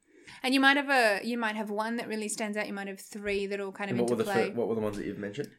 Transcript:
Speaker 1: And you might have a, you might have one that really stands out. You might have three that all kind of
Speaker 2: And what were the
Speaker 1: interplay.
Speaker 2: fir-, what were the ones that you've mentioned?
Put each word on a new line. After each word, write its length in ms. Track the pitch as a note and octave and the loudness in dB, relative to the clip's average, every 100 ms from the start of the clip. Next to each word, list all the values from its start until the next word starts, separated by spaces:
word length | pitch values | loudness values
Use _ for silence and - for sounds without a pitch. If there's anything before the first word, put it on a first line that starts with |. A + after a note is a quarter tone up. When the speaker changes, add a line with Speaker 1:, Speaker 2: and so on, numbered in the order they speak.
| _ _ - - | _ _ -20 -6
Speaker 1:
And 100 | B3+ | 2
you 60 | C4+ | 6
might 160 | C4+ C#4+ | 6 6
have 120 | C#4 | 4
a, 360 | C4+ A3+ G3 A3+ | 6 6 4 0
you 100 | A#3+ | -2
might 180 | A3+ G#3+ | -2 -2
have 140 | G#3 | -4
one 260 | G#3 A3 A#3 | -2 -2 -4
that 100 | - | -4
really 220 | G#3+ G#3 | -4 -4
stands 280 | G#3+ G#3+ G#3 | -4 -4 -4
out. 100 | G#3 | -6
You 60 | |
might 120 | G3+ G3 | -6 -8
have 140 | F#3+ | -12
three 460 | - G#3+ G3+ G3+ G3 | -14 -8 -2 -2 -2
that 120 | G3+ | -4
all 120 | G3 | -6
kind 180 | F#3+ G3 | -6 -2
of 60 | A#2+ | 0
Speaker 2:
And 40 | |
what 100 | A#2+ | 2
were 60 | A2+ | 2
the 140 | G#2 | 2
Speaker 1:
interplay. 200 | A2 G2 | 2 0
Speaker 2:
fir-, 40 | A#2 | 0
what 120 | G#2+ | 0
were 60 | |
the 60 | A2+ | 0
ones 140 | G#2+ G2+ | -2 -2
that 80 | F2 | -6
you've 120 | G2+ | -6
mentioned? 320 | G2+ G#2 - | -6 -6 -10